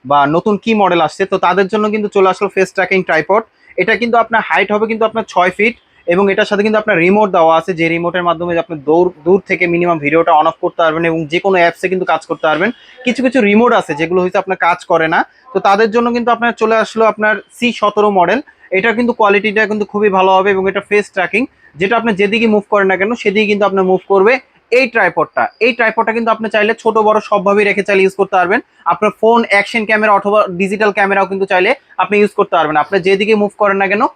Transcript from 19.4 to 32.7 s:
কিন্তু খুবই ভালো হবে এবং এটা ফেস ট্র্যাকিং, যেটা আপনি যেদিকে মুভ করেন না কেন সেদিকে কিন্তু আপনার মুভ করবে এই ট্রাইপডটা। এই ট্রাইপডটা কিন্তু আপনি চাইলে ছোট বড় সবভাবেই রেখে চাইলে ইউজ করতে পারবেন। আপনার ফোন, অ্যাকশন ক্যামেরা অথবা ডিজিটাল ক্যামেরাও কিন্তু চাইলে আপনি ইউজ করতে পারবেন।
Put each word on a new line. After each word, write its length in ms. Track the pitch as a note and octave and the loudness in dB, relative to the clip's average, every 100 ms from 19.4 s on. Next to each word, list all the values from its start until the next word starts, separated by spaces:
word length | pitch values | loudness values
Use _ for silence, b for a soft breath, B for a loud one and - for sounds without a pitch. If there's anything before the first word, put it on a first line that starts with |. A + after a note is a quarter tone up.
| G#3+ G3+ G#3 | 0 -2 -2
কিন্তু 140 | G#3+ G3+ | -4 -4
খুবই 180 | G#3 G#3 F#3+ | -2 0 2
ভালো 140 | F#3+ F#3+ | 2 2
হবে 120 | F#3+ | 2
এবং 100 | F#3+ F#3+ | 0 -2
এটা 100 | G3 - | -4 -2
ফেস 160 | G#3 G3 - | -2 -2 -6
ট্র্যাকিং, 260 | E3+ G#3 C4+ b b C#3+ | -4 -4 -6 b b -6
যেটা 180 | G3+ A#3 | -2 0
আপনি 120 | A3+ F#3+ | 0 -2
যেদিকে 280 | G3+ A3 A3+ | 0 0 2
মুভ 100 | G#3 - | 0 0
করেন 140 | G#3 F#3+ | 0 0
না 40 | F#3 | 0
কেন 100 | F#3+ A#3+ | -2 -2
সেদিকে 260 | G#3+ G3 G#3 | -2 0 0
কিন্তু 120 | G3+ G3+ | 0 0
আপনার 160 | F#3+ F#3 | 0 0
মুভ 120 | F#3 - | 0 0
করবে 220 | G3 G3 C4 b b _ | 2 2 0 b b _
এই 140 | A#3+ C4 | 0 0
ট্রাইপডটা। 500 | A#3 F#3 E3 D3 - A2+ _ A#3 | 0 0 0 -4 -2 -4 _ -2
এই 60 | A#3+ | 0
ট্রাইপডটা 340 | A3+ A3 A3+ A3+ | -2 0 -2 -2
কিন্তু 120 | A#3 A3 | -2 -2
আপনি 120 | A3 G#3+ | -2 -2
চাইলে 180 | G#3 A3+ | 0 -2
ছোট 140 | A3+ A3 G#3+ | 0 2 2
বড় 100 | G#3+ - | 0 0
সবভাবেই 360 | G#3 F#3 G3+ G3+ | -2 0 0 0
রেখে 140 | F#3+ F#3+ | -2 0
চাইলে 140 | G3 | 2
ইউজ 120 | F#3+ - | 0 0
করতে 160 | G3 F#3+ | -2 0
পারবেন। 200 | F3 A3+ - b - | 0 -2 -4 b -4
আপনার 200 | F3 G#3 - | -2 -2 0
ফোন, 200 | A3 A3+ A#3 | 2 2 2
অ্যাকশন 320 | G3+ G3 A#3 G#3+ | 0 0 -6 -2
ক্যামেরা 240 | G#3+ A3 G3 | 0 2 0
অথবা 200 | G3+ G#3+ G#3 F3 | 2 0 0 -2
ডিজিটাল 320 | F#3+ G3+ G#3+ G3+ | -4 0 0 0
ক্যামেরাও 320 | G3 G3 F#3+ | 0 0 -2
কিন্তু 140 | G3 F#3+ | -4 -2
চাইলে 200 | F#3 F#3+ C#4 b - | 0 0 -2 b -6
আপনি 120 | F#3 G#3 | -2 2
ইউজ 120 | G#3 - | 2 0
করতে 140 | F#3 F3 | 0 0
পারবেন। 200 | D#3 | 0